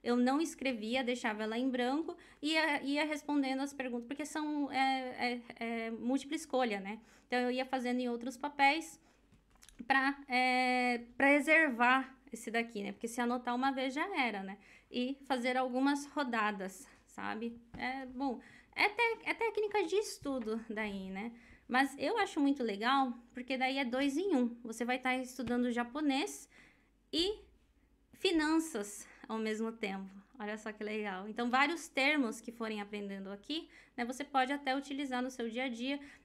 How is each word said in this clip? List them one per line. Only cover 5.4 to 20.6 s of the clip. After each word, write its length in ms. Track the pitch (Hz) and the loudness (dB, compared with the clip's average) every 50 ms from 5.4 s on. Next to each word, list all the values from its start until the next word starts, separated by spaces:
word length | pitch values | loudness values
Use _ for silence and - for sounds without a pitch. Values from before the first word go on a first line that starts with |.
| 233 - - - | -6 -12 -8 -6
é, 80 | 233 | -4
é 240 | 226 233 226 226 226 | -4 -2 -4 -4 -4
múltipla 460 | 226 214 214 240 262 269 - 277 311 | -6 -2 0 2 2 2 0 -2 -4
escolha, 440 | 320 - - - 254 254 233 202 196 | -6 -4 0 2 2 2 2 2 -2
né? 200 | 190 196 214 220 - - - - _ | -4 -6 -8 -10 -12 -20 -20 -20 _
Então, 120 | _ 247 247 | _ 0 2
eu 120 | 247 247 | 2 2
ia 160 | 254 254 262 | 0 0 -2
fazendo 340 | 254 269 262 240 247 247 247 | -2 -2 0 0 0 0 0
em 80 | 254 240 | 0 0
outros 280 | 240 233 233 269 262 - | -2 -2 -4 -6 -6 -4
papéis 600 | - 285 285 - 277 277 294 320 311 - - - _ _ _ _ _ _ - _ _ _ _ _ - - - - 233 | -6 -6 2 4 6 6 6 4 -2 -6 -14 -20 _ _ _ _ _ _ -20 _ _ _ _ _ -20 -20 -18 -14 -2
pra, 320 | - 269 269 262 277 285 285 285 | 2 2 4 4 2 -2 -4 -6
é, 760 | - 247 254 254 254 254 254 254 247 254 254 247 247 240 240 240 - - - | -2 0 2 2 4 4 2 2 2 2 2 2 2 0 -2 -4 -8 0 4
preservar 1000 | 262 269 285 294 254 311 311 320 320 285 233 226 240 247 254 269 254 - - - _ - | 6 6 6 6 6 6 6 6 6 4 4 4 6 6 6 4 2 -2 -10 -18 _ -14
esse 180 | - 226 - 226 | -14 -10 -8 -2
daqui, 320 | 214 233 233 233 - 202 | -2 -2 -2 -2 -6 -6
né? 100 | 202 196 | -6 -6
Porque 160 | 196 - - 226 | -6 -6 -8 -6
se 120 | - 247 | -4 -2
anotar 340 | 240 240 247 254 247 247 240 | 0 0 0 -2 -2 -2 -2
uma 160 | 254 262 277 | 0 0 0
vez 220 | 262 262 262 269 | 0 0 -2 -2
já 140 | 254 302 339 403 392 302 | -2 -2 -2 -2 0 0
era, 240 | 262 233 208 196 | 0 0 -2 -4
né? 140 | 190 190 196 - - - - - _ _ | -6 -8 -10 -12 -16 -20 -20 -20 _ _
E 280 | - 247 247 254 277 - - | -4 -2 -2 -2 -4 -8 -4
fazer 320 | - 262 254 233 254 247 262 | -2 -2 0 2 0 2 2
algumas 480 | 262 254 247 254 269 277 285 277 285 | 0 0 2 2 4 4 2 2 -2
rodadas, 840 | - - 302 285 247 226 226 208 208 208 196 185 190 - - - - - - _ | -4 -4 -2 -2 0 0 2 2 0 0 -2 -6 -8 -10 -12 -18 -20 -20 -20 _
sabe? 540 | _ - 202 196 202 208 220 233 233 233 - - - - | _ -14 -8 -6 -6 -6 -4 -6 -8 -8 -10 -16 -16 -10
É, 300 | 240 240 254 262 269 262 | -6 -4 -4 -4 -6 -8
bom, 340 | 254 254 247 277 269 226 - - - - - - _ - | -10 -6 -2 -2 -2 -2 -2 -8 -16 -20 -20 -20 _ 0
é 140 | - 339 415 | 2 2 2
tec-, 340 | 403 - 466 466 453 440 - | 4 2 2 2 2 0 -2
é 80 | - - | -4 -2
técnica 500 | - 453 453 440 427 427 415 415 427 349 | 0 0 0 0 0 -2 2 2 0 2
de 120 | 320 370 | 2 2
estudo 680 | 415 415 403 - - - 285 269 262 220 214 220 226 | 2 0 0 -6 -8 -6 -4 -4 -2 -2 -2 -4 -4